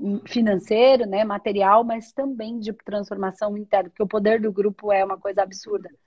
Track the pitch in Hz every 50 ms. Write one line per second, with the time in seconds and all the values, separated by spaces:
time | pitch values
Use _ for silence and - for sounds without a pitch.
0 | - 202 202 - - - - 240 226 208 196 175 - - 214 226 247 262 269 240
1 | 226 196 190 208 220 208 202 202 - 220 196 202 190 196 208 233 240 233 226 226
2 | 220 - - 269 277 277 262 220 214 226 240 233 208 220 214 _ - 208 208 208
3 | 202 - 208 196 196 190 185 - 214 208 208 208 208 - 208 190 185 180 _ -
4 | 208 185 214 214 202 214 226 226 214 214 185 202 196 208 196 - 214 208 196 196
5 | 190 196 190 185 - 202 190 202 190 190 190 - - - 202 190 185 - _ _
6 | _